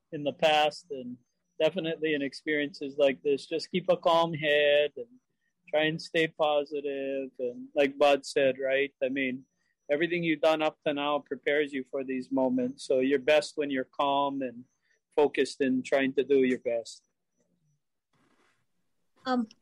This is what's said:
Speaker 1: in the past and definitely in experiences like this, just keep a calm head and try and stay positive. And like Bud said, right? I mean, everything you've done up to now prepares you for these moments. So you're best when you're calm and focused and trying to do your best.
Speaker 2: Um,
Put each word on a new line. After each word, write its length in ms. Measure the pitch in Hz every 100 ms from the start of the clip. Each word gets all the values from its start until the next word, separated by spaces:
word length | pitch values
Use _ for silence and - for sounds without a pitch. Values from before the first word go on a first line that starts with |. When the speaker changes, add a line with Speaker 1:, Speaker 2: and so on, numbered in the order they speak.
| _
Speaker 1:
in 100 | 156
the 100 | 143
past 540 | 131 160 151 151 - -
and 260 | 135 123 123 _ _ _ -
definitely 560 | 156 165 160 156 156
in 80 | 147
experiences 760 | 139 - 156 147 143 - 139 139
like 240 | 139 131
this, 240 | 147 135 -
just 240 | 160 -
keep 180 | 185 180
a 80 | 170
calm 360 | 175 165 170
head 600 | 151 151 147 147 147 147 -
and 100 | 120 127 _ _ _ _ _
try 160 | 151
and 160 | 156 165
stay 240 | - 170 160
positive. 1040 | - 151 147 147 147 143 139 135 139 135 -
And 300 | 123 123 131
like 220 | 151 139 139
Bud 300 | 147 139 -
said, 300 | 147 135 131
right? 340 | 135 135 139 -
I 60 | 131
mean, 360 | 139 131 131 - _ _ _ -
everything 340 | 147 170 175
you've 160 | 170 147
done 220 | 156 156
up 160 | 156 -
to 100 | 160
now 260 | 143 147 147
prepares 520 | - 127 151 143 143
you 120 | 139 127
for 120 | 139
these 300 | 131 131 127
moments. 520 | 135 131 127 123 139 -
So 120 | 131
you're 180 | 131 139
best 360 | 127 151 147 -
when 140 | 143
you're 180 | 131 127 -
calm 440 | 143 139 139 139
and 220 | 127 117 - _ _ _ _
focused 460 | - 139 - 131 -
and 240 | 135 127
trying 280 | - 139 131
to 100 | 131
do 180 | 127 139
your 160 | 127 120
best. 420 | 120 117 - - _ _ _ _ _ _ _ _ _ _ _ _ _ _ _ _ _ _ _ _ _ _ 254
Speaker 2:
Um, 200 | 254 220 _